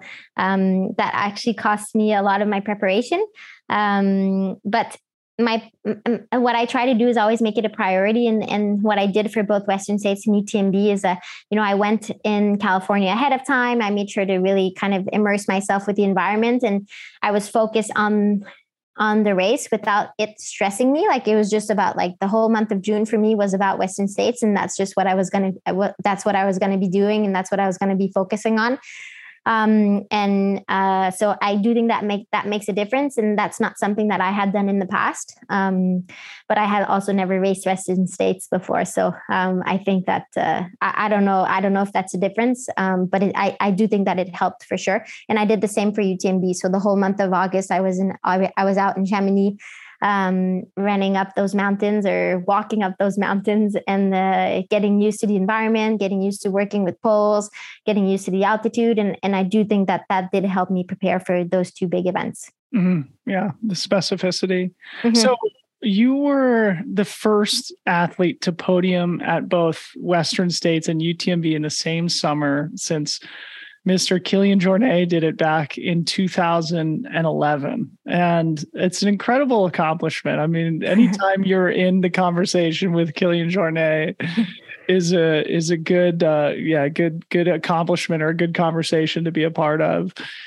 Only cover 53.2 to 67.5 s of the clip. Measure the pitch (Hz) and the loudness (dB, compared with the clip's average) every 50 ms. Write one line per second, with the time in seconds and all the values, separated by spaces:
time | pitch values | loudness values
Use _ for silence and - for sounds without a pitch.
53.2 | 190 180 196 196 185 220 208 214 214 202 202 - - 196 196 196 196 190 190 190 | -2 0 -2 -2 0 0 2 2 2 2 0 -2 -2 -2 0 0 2 2 2 2
54.2 | 190 190 190 185 185 190 190 190 185 - 214 208 208 202 202 202 208 214 208 - | 2 2 2 2 2 0 0 -2 -2 0 0 2 2 2 2 4 2 2 0 0
55.2 | 226 202 208 190 185 202 220 220 220 220 226 220 214 220 220 202 202 190 196 190 | -2 0 0 2 2 0 0 0 0 0 0 2 2 0 0 0 -2 -2 0 0
56.2 | 196 202 196 - - 202 185 202 202 202 208 208 190 170 - _ - 226 214 208 | 0 -2 -2 -2 -4 -2 0 0 0 0 0 -2 -2 -2 -4 _ 0 2 2 4
57.2 | 208 208 208 208 202 - - - - - - - - 220 208 208 190 190 196 190 | 4 2 2 0 -2 -4 -12 -18 -18 -18 -18 -6 -2 0 2 2 2 2 0 0
58.2 | - 190 180 190 196 196 220 214 226 226 - 233 233 233 226 214 202 196 - - | -2 -2 0 2 2 2 2 0 -2 -2 0 2 2 2 2 2 2 0 -2 -2
59.2 | - 196 196 190 190 180 214 220 208 208 214 202 190 196 185 165 - - 196 190 | -2 -2 0 0 0 2 2 2 2 2 2 2 2 2 0 -2 -2 -2 -2 -2
60.2 | 185 180 202 196 185 196 185 190 180 185 190 180 180 180 190 - 190 180 185 180 | 0 0 -2 0 0 0 0 0 0 0 -2 -2 -2 -4 -6 -4 -2 0 0 -2
61.2 | 180 - 180 180 175 175 190 185 180 180 _ - 190 170 180 180 180 180 185 - | -2 -2 -2 -2 0 0 0 -2 -2 -2 _ -6 -4 -2 -2 -2 -2 -2 -2 -2
62.2 | - - - - - - _ _ _ - 269 196 180 180 180 156 135 - - _ | -4 -6 -8 -10 -16 -20 _ _ _ -4 -2 0 2 2 2 0 -2 -6 -14 _
63.2 | - - 196 180 208 190 - - 226 214 175 - - - 214 190 - - 190 175 | -8 -4 -4 -2 -2 -4 -6 -6 -6 -6 -4 -4 -2 0 0 0 0 -2 -4 -2
64.2 | 185 185 180 - 190 185 185 180 185 180 _ _ - - - - - 240 226 233 | -2 -4 -2 -2 -2 -2 -2 -2 -2 -4 _ _ -20 -20 -14 -2 0 2 4 4
65.2 | 226 254 247 - 440 427 _ _ _ _ _ - - 214 190 208 240 262 269 285 | 4 4 2 2 -2 -6 _ _ _ _ _ -6 -2 0 2 2 2 2 2 2
66.2 | 285 285 277 269 262 254 233 226 220 202 180 156 254 - 190 208 202 - - - | 0 2 2 2 2 2 2 2 2 2 0 -2 -4 -4 -2 -2 -2 -2 -4 -4
67.2 | - 214 214 208 208 - | 0 2 2 2 2 0